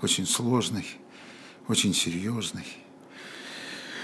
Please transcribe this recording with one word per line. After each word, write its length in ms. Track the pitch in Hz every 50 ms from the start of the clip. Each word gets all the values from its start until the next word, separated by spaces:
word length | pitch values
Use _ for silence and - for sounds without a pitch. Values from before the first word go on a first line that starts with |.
очень 240 | - 98 - - 95 -
сложный, 580 | - - 123 120 127 120 101 85 107 101 90 - - - - - - - - - - - - - - - - -
очень 260 | 113 - - 104 87
серьёзный. 720 | - - 87 85 87 95 107 120 117 98 82 - - - - - - - - - - - - - - - - - - - - - - - - - - - - - -